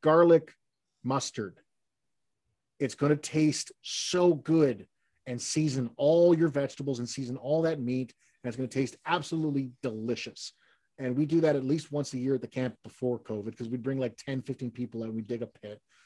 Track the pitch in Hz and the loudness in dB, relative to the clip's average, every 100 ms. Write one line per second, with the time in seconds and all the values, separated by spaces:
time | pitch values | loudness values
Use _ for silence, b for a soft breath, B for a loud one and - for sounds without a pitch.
0 | 156 160 170 165 160 _ _ _ _ _ | 4 6 8 8 4 _ _ _ _ _
1 | 127 135 - - 101 - _ _ _ _ | -4 -2 -4 -8 -10 -12 _ _ _ _
2 | _ _ _ _ _ _ _ _ 135 - | _ _ _ _ _ _ _ _ -6 0
3 | 143 147 - 156 156 - - - - - | 0 0 0 2 2 2 -8 -14 -10 -8
4 | - 180 175 151 139 160 143 104 95 _ | -2 4 4 4 2 4 4 0 -10 _
5 | _ _ - 120 - 160 156 131 120 113 | _ _ -10 -8 -4 0 0 0 -4 0
6 | 139 165 175 165 165 139 139 - 143 123 | 4 6 6 6 4 0 -4 -6 -6 -6
7 | 120 - 127 131 127 156 160 156 123 127 | -6 -8 -8 -8 -2 0 0 -2 -2 -4
8 | 127 _ _ _ 123 117 131 131 131 - | -4 _ _ _ -10 -6 -6 -2 -4 -4
9 | - 175 147 160 156 139 131 123 131 110 | -4 -2 -2 -4 -2 -2 -4 -6 -8 -6
10 | 113 117 - - - _ _ _ _ _ | -4 -6 -8 -14 -18 _ _ _ _ _
11 | 127 127 151 165 156 143 131 156 - 143 | -4 -2 2 4 4 2 0 -2 -2 -6
12 | 143 131 127 135 113 - 127 - 113 - | -4 -4 -2 -2 -2 -4 -4 -6 -18 -6
13 | 127 117 - 107 104 - 117 123 117 135 | -4 -4 -6 -8 -8 -10 -8 -6 -4 -4
14 | 127 - - 135 127 131 123 113 123 113 | -4 -6 -8 -8 -6 -8 -8 -8 -8 -6
15 | 113 113 104 120 113 _ 104 104 _ b | -6 -8 -6 -6 -8 _ -18 -18 _ b